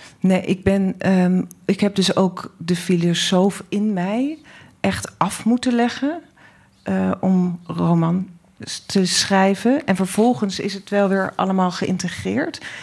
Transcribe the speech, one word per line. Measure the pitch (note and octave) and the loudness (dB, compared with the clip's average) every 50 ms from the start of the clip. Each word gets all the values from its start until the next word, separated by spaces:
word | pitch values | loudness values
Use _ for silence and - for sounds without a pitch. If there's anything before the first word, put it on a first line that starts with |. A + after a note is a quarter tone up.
| - - - _ | -20 -20 -8 _
Nee, | - F#3 F#3+ F3 | 2 2 2 2
ik | - - F#3+ F#3 - | 2 0 -2 0 0
ben, | G3 G3 G3 G3 F#3+ - - | 0 2 2 2 0 -2 -2
ehm, | - F#3 F#3+ F#3 F3+ F3+ F#3 F#3 F3+ - - _ _ | 0 2 2 4 4 4 2 2 0 -4 -8 _ _
ik | - G3 - | -4 -2 0
heb | - G3+ G3+ | 0 0 0
dus | - F#3+ - - | 0 0 0 2
ook | - F#3+ F#3 F#3 - - - - - | 2 2 2 0 -4 -12 -14 -14 -10
de | E3 E3 F3+ | -4 -4 -4
filosoof | F3 - - F#3 F3 E3+ F3 E3+ E3+ - - G3 F3+ F#3 G3+ F#3+ - - - | -2 0 0 0 2 2 2 0 0 0 0 2 2 2 2 0 -2 -8 -6
in | - G#3 G#3 G#3+ G#3 | -4 -2 0 0 -2
mij | F#3 F3 F#3+ G#3 A#3 C4 C#4+ D#4 D#4 - - - - - - - _ | -2 -2 -2 -2 -2 -2 -4 -4 -8 -14 -20 -20 -20 -20 -20 -10 _
echt | - G3 F#3+ - - - - - | -4 -2 -2 -4 -6 -8 -4 -2
af | - F#3 - - - | -2 -2 -2 -2 0
moeten | A3 A#3+ B3 - B3+ A#3+ | 0 0 2 2 0 2
leggen, | A#3 A#3 A#3+ - - - C#4+ D#4+ E4+ D#4+ - _ _ - - _ _ _ _ _ _ - | 2 2 0 0 -2 -4 -4 -4 -6 -10 -18 _ _ -20 -20 _ _ _ _ _ _ -6
eh, | - F#3+ F#3+ F#3+ F#3+ F#3 - | -4 -2 0 0 0 -2 0
om | - F#3+ F#3+ F#3 F3+ F3+ E3+ E3+ - | 0 2 2 4 2 0 -2 -6 -10
roman | - E3+ E3 E3+ E3 E3+ E3+ E3 D#3+ E3+ F#3 F#3 - - - _ _ _ - | -10 -6 -2 0 2 2 2 2 2 0 -2 -2 -6 -12 -20 _ _ _ -16
s-, | - - - - - | -14 -12 -12 -12 -8
te | - - G3 F#3+ | -2 0 0 2
schrijven. | F3+ - - E3 - G3+ F#3+ F#3+ G3 G3 F#3+ - A#3 C4 D4 - | 2 0 0 0 2 2 4 4 4 2 2 2 2 2 2 2
En | - G3 | 0 0
vervolgens | F#3 G3 F#3 - - G#3+ A#3+ B3 A#3+ A3 G3 F#3+ - | 0 -2 -2 0 2 2 2 2 2 -2 -4 -4 -4
is | G3+ G3+ F#3+ | -6 -6 -6
het | G3 G3 - | -8 -8 -2
wel | G3+ G3+ G3+ G3 | 0 2 2 2
weer | F#3+ G3 F#3+ - - | 2 0 -2 -2 -2
allemaal | - - F#3+ F#3+ F#3+ F#3 F3+ | -2 -2 0 2 2 0 0
geïntegreerd. | F3+ - F#3+ - F#3+ F3+ - F3 - - - F#3+ G3 A#3 D4 F4 - - - - - - | -2 -2 -2 -2 -2 -2 -4 -6 -6 -6 -6 -4 -2 -2 -2 -4 -6 -10 -14 -16 -16 -16